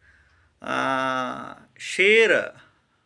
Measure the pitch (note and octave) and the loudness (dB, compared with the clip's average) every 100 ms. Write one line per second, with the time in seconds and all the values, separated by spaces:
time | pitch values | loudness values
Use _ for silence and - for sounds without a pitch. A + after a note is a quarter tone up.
0 | _ _ _ _ _ _ - C3 C3 C3 | _ _ _ _ _ _ -8 -4 -2 -2
1 | C3 C3 B2+ C3 B2 - - - - - | -4 -4 -6 -10 -14 -18 -20 -18 -8 0
2 | F#3+ A3 A3 C3+ - - _ _ _ _ | 4 6 6 4 0 -10 _ _ _ _